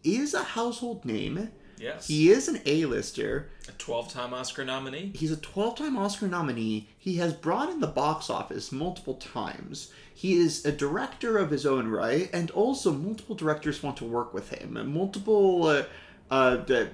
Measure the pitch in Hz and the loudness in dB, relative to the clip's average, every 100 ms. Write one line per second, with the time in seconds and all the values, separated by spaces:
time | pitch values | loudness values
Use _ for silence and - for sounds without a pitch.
0 | 156 226 285 277 - 233 240 233 240 220 | 0 2 2 -2 -4 -2 -2 -2 -6 -6
1 | 120 107 101 156 220 - - - 113 160 | -4 -2 -2 -4 -6 -10 -20 -12 -10 -8
2 | - 151 165 240 294 277 - 151 151 110 | -2 6 8 8 6 -2 2 2 2 0
3 | 104 - 107 131 156 - - - - 117 | -2 -4 -4 -4 -8 -16 -16 -12 -6 -6
4 | 113 127 123 127 127 - 131 131 131 143 | -6 -8 -8 -8 -8 -8 -6 -6 -6 -8
5 | 196 196 156 156 - 196 220 247 302 254 | -8 -4 -4 -4 -6 -2 -2 -2 -2 0
6 | 202 202 202 175 151 117 110 107 107 _ | -2 -2 -2 0 -2 -2 -2 -2 -6 _
7 | 185 170 170 151 156 202 311 330 226 131 | -4 0 0 -2 -2 0 0 -2 -2 0
8 | 151 156 - 104 - - - 135 165 - | 0 0 -4 -6 -4 -8 -6 -6 -6 -6
9 | - 127 - 120 90 - - - - - | -8 -8 -8 -8 -8 -8 -12 -12 -14 -18
10 | - - 180 175 165 - 147 143 143 190 | -20 -4 2 6 6 4 -2 0 0 -2
11 | 269 - 233 214 165 143 143 131 113 104 | -4 -4 0 2 2 2 2 2 2 0
12 | 107 143 185 175 165 180 233 269 190 143 | 2 2 0 -2 0 2 2 4 2 0
13 | 185 220 - 220 156 151 156 139 143 - | -2 -6 -8 -2 0 0 -2 -4 -4 -6
14 | 117 120 117 95 - - 110 113 123 156 | -4 -2 -2 -6 -8 -10 -8 -6 -2 -2
15 | 196 202 208 208 196 175 160 143 - - | -2 -2 2 6 6 6 6 4 2 -10
16 | - - - 131 127 127 - 123 104 | -20 -16 0 4 6 4 4 2 2